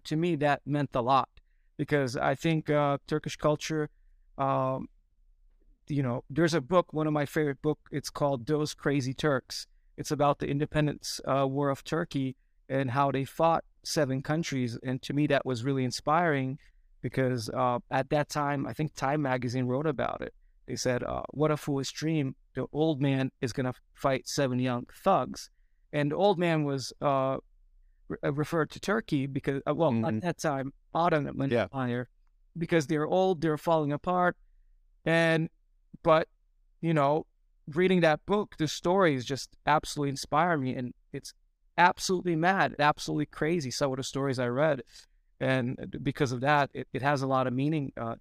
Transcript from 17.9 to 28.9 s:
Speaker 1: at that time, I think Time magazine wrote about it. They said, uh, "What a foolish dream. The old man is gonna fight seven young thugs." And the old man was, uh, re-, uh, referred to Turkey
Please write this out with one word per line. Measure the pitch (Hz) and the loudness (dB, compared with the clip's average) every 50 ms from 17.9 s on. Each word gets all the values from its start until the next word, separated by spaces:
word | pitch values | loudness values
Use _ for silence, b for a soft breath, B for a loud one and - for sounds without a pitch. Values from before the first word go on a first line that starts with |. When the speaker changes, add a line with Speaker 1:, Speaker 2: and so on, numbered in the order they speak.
Speaker 1:
at | - 135 131 - | -2 -2 -2 0
that | 151 147 147 - | 0 0 0 0
time, | - 151 147 143 143 139 135 | -2 -2 -2 0 -2 -2 -4
I | 117 117 | -6 -4
think | - 156 151 - | -4 -4 -4 -4
Time | - - 135 143 156 147 | -4 -2 0 0 0 0
magazine | 135 127 127 120 123 117 131 127 | 0 0 -2 -2 -2 -2 -2 0
wrote | 123 123 131 151 | 0 0 0 0
about | 160 139 113 - - 50 - | -2 -2 0 -2 -4 -2 -4
it. | - - - - _ _ _ _ _ | -8 -10 -12 -16 _ _ _ _ _
They | - 127 | -10 -8
said, | 123 - 127 123 123 123 | -2 0 0 0 0 -2
uh, | - 127 127 - - - | -4 -4 -6 -6 -8 -2
"What | 135 147 151 | 0 0 2
a | 151 | 2
foolish | 147 - - 143 139 135 - - | 0 -2 -4 -4 -2 -4 -6 -8
dream. | - - 156 165 156 143 135 135 - _ _ _ | -6 -4 -2 0 0 0 -2 -4 -10 _ _ _
The | - 127 - - | -8 -8 -6 -2
old | 143 156 160 160 127 139 | 0 0 2 2 2 2
man | 143 139 135 131 131 - _ | 2 2 2 0 -2 -4 _
is | - 127 - | -6 -4 -2
gonna | - 127 127 120 - _ _ _ | -2 -4 -4 -4 -8 _ _ _
fight | - - 143 135 127 123 - | -2 0 0 0 0 -2 -4
seven | - - 143 131 127 123 | -2 0 0 0 0 0
young | 127 131 123 120 127 - - - - | 0 0 -2 -4 -6 -10 -18 -2 2
thugs." | 196 190 151 127 131 131 - - - _ _ _ _ _ _ _ _ - | 2 2 2 2 -2 -8 -12 -14 -18 _ _ _ _ _ _ _ _ -2
And | 147 147 147 143 | 0 0 0 0
the | |
old | - 185 208 202 160 | 2 4 4 4 4
man | 180 170 165 156 151 | 2 2 2 2 0
was, | 143 139 139 123 - - - - | 0 -2 -4 -6 -8 -10 -4 0
uh, | 147 139 135 131 135 135 131 - _ _ _ _ _ _ _ _ _ _ _ _ - - | 0 2 2 0 0 -2 -4 -8 _ _ _ _ _ _ _ _ _ _ _ _ -12 -10
re-, | - - | -4 -2
uh, | 156 143 | -2 -2
referred | 143 151 - - 165 151 143 | -2 -2 -2 0 0 0 -2
to | - - | -4 -8
Turkey | - - | -2 -2